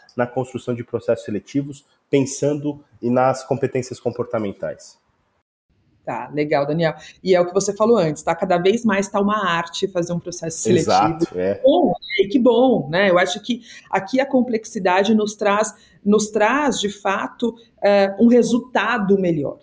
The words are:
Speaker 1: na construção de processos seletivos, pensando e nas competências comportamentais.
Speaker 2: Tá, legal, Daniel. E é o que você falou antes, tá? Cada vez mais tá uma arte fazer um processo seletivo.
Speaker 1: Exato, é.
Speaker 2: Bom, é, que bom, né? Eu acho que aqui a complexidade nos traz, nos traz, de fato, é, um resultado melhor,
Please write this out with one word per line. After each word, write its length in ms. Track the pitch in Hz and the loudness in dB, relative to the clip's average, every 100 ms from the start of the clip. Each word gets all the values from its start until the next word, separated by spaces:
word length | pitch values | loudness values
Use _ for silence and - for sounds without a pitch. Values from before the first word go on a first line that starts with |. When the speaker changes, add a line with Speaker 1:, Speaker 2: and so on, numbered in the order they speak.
| - - | -12 -6
Speaker 1:
na 100 | 123 | -4
construção 480 | - 123 123 - | -4 -8 -8 -8
de 80 | 117 | -8
processos 420 | 117 113 - 113 | -6 -6 -2 -4
seletivos, 600 | - 101 - 143 143 139 - _ _ | -4 -10 -6 -6 -6 -10 -20 _ _
pensando 680 | - 180 - 143 147 147 143 - _ | 0 0 -2 -2 -2 -4 -8 -14 _
e 80 | 117 | -2
nas 340 | 127 131 135 | 2 2 0
competências 560 | - 131 127 131 123 123 | -4 -4 -2 -4 -6 -8
comportamentais. 960 | 120 113 117 113 104 - 80 71 - - _ _ _ _ _ _ _ _ _ _ | -6 -6 -6 -6 -6 -8 -10 -10 -16 -20 _ _ _ _ _ _ _ _ _ _
Speaker 2:
Tá, 260 | - 117 123 | -12 -10 -8
legal, 340 | 143 151 147 143 | -4 0 0 0
Daniel. 280 | 156 165 151 - - | 0 -2 -2 -12 -8
E 120 | 180 | 2
é 60 | 175 | 2
o 40 | |
que 80 | 175 | 2
você 240 | 190 202 202 | 0 -2 0
falou 220 | 220 226 | 2 4
antes, 240 | 165 147 | 2 -2
tá? 120 | - | -4
Cada 220 | 165 185 175 | -2 0 2
vez 260 | 185 233 | 2 2
mais 260 | 226 196 202 | 0 0 0
tá 120 | 202 | -2
uma 260 | 202 214 185 | 0 0 0
arte 400 | 170 170 - 196 | -2 -4 -6 -4
fazer 280 | 185 170 | -4 -4
um 40 | 175 | -6
processo 380 | 175 - 165 - | -8 -10 -6 -2
seletivo. 340 | - 180 78 | 2 2 4
Speaker 1:
Exato, 480 | 95 110 160 165 90 | 2 2 0 -4 -2
é. 220 | 92 101 | -2 2
Speaker 2:
Bom, 300 | 262 349 302 - - - | 2 4 2 -2 -4 -2
é, 80 | - | 0
que 120 | 262 | 2
bom, 500 | 240 233 262 208 143 | 4 4 4 2 0
né? 220 | 170 202 | 0 2
Eu 80 | 175 | 2
acho 240 | 185 202 | 2 -2
que 180 | - 240 - - - | -6 -8 -10 -20 -4
aqui 280 | 196 196 254 | -4 0 -2
a 60 | |
complexidade 920 | 277 262 247 220 - 220 185 185 196 | 2 2 2 -2 -4 -4 2 2 4
nos 200 | 214 208 | 2 0
traz, 400 | - 208 202 214 - _ _ | -2 0 0 0 -6 _ _
nos 280 | 202 208 208 | 2 2 2
traz, 500 | 214 208 269 294 185 | 0 2 2 0 -2
de 80 | 202 | -4
fato, 680 | - 202 196 262 - 233 233 _ _ | -4 -4 -4 -6 -6 -6 -6 _ _
é, 360 | 202 202 196 196 | 2 4 2 4
um 80 | 233 | 6
resultado 920 | 240 220 240 - 226 208 240 196 196 | 6 4 0 -2 -2 0 0 2 2
melhor, 380 | 180 156 131 - | 2 -2 -4 -6